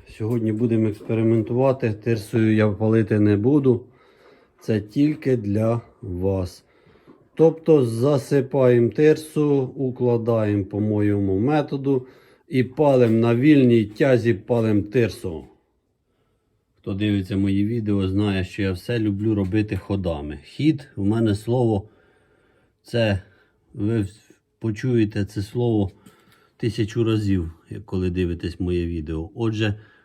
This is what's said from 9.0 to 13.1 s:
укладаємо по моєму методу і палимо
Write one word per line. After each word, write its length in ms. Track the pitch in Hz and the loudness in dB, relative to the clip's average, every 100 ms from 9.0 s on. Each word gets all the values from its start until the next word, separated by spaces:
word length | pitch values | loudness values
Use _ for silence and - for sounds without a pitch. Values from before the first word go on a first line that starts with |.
| 151 151 - 156 147 139 | 4 4 -2 -2 0 0
укладаємо 1040 | 127 147 131 127 123 120 113 113 107 104 | -2 -4 -6 -2 0 0 0 0 0 0
по 160 | 95 101 | -2 -4
моєму 580 | 107 104 104 101 98 95 | -2 0 0 0 0 0
методу 680 | 127 151 139 139 135 131 131 - _ _ - | 0 0 -2 -4 -2 -2 -4 -16 _ _ -4
і 160 | 131 | -2
палимо 540 | 117 - 147 131 117 | -2 0 2 4 4